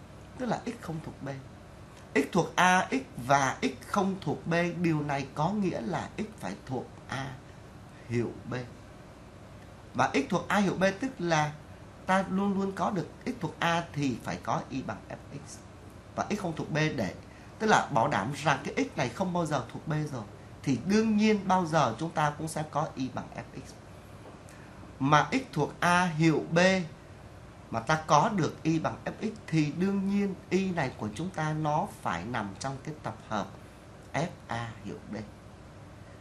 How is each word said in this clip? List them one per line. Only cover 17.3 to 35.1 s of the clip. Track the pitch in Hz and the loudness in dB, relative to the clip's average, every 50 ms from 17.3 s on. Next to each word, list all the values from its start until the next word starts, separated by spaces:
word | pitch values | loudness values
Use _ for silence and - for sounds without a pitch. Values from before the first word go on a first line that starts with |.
| - - - - - - | -18 -18 -18 -16 -6 0
tức | 214 220 | 4 6
là | 185 127 - - 120 | 6 6 6 4 4
bảo | 117 117 - | 4 4 4
đảm | 123 101 95 131 143 | 4 2 0 0 -2
rằng | - - 156 139 - - | 0 2 2 2 2 0
cái | - - - 277 | -2 -2 -2 -2
x | - - 160 | 0 0 -2
này | 135 120 | -2 0
không | - - 190 185 175 | 0 -2 -2 0 0
bao | 175 170 | 0 0
giờ | 147 151 131 117 - - | 2 0 0 -2 -4 -8
thuộc | 127 - - | -8 -4 -2
B | 151 151 151 147 | 0 0 0 -2
rồi, | 135 120 104 - - - - - - - - | -4 -6 -8 -10 -12 -16 -18 -18 -16 -4 0
thì | 147 131 113 120 | 2 2 2 4
đương | 175 202 220 220 226 214 208 | 4 6 6 6 6 6 6
nhiên | 214 220 214 202 175 190 | 8 6 6 6 4 4
bao | 185 185 180 | 4 4 4
giờ | 156 165 160 139 117 - - | 4 4 6 6 4 4 0
chúng | 156 165 | -4 -2
ta | - 160 151 147 147 - | 0 2 2 2 2 0
cũng | 156 160 | -4 -4
sẽ | - 156 147 - | -4 -4 -4 -2
có | - 143 160 - - | -2 -2 -2 -2 -2
y | 127 135 123 | -4 -4 -4
bằng | - 117 - - - | -4 -6 -8 -8 -8
Fx. | - 120 - - - - - - - - - - - - - - - - - - - - - - - - - - - - - - - | -10 -10 -10 -12 -12 -12 -14 -14 -16 -18 -18 -18 -18 -18 -16 -16 -16 -16 -16 -18 -18 -18 -18 -18 -18 -18 -18 -16 -16 -16 -14 -4 0
Mà | 135 139 151 147 143 - | 4 8 8 8 8 6
x | - 135 - - - | 2 -2 -2 -2 0
thuộc | 156 139 - - - | 0 0 0 0 2
A | 160 175 175 180 185 | 4 6 6 6 4
hiệu | 180 156 151 165 165 147 - - - | 4 4 6 6 6 6 6 2 2
B | 165 175 180 190 190 190 170 - - - - - - - - - - - - - - - - - | 4 6 8 8 6 4 2 -2 -8 -14 -18 -18 -18 -18 -18 -18 -18 -18 -18 -18 -18 -18 -10 -6
mà | 113 113 | -4 -2
ta | 113 - 156 156 - - | 2 2 2 2 4 6
có | 160 147 170 226 | 8 8 8 6
được | 214 185 147 120 - - - | 4 2 2 2 0 0 0
y | 160 165 156 | 2 2 2
bằng | 151 135 - - - | 2 0 -2 -4 -6
Fx | 180 160 - - 220 - - - - | -6 -4 -4 -4 -4 -4 -6 -4 0
thì | 160 160 151 147 | 2 4 4 4
đương | 139 165 185 196 202 202 190 196 | 2 2 2 2 2 2 2 2
nhiên | 202 202 202 202 180 - - - | 2 2 2 2 0 -4 -2 0
y | 180 190 190 185 | 2 2 2 2
này | 175 170 135 123 - - | 0 0 0 -2 -2 -4
của | 110 107 104 | -4 -4 -4
chúng | - 160 185 | -4 -4 -4
ta | - 156 156 156 156 | -2 -2 0 0 0
nó | 156 151 147 147 156 - - - - | 0 2 2 2 2 0 -2 -4 -4
phải | - 117 85 85 87 | -2 -2 -2 -2 -2
nằm | 117 127 117 101 98 98 - | -2 -2 -2 -2 -4 -6 -6
trong | - 135 139 - - | -6 -6 -6 -6 -6
cái | 160 151 - - | -8 -8 -8 -6
tập | 117 - - - - | -8 -8 -8 -6 -4
hợp | 110 104 95 - - - - - - - - - - - - - - | -2 -2 -2 -4 -8 -14 -16 -18 -18 -18 -18 -18 -18 -18 -10 -6 -2
F | 135 165 185 - - - - | -2 -2 -2 -4 -8 -8 -6
A | 113 117 117 113 110 - - | -4 -4 -4 -6 -8 -10 -10
hiệu | 98 - - - - | -10 -10 -10 -10 -10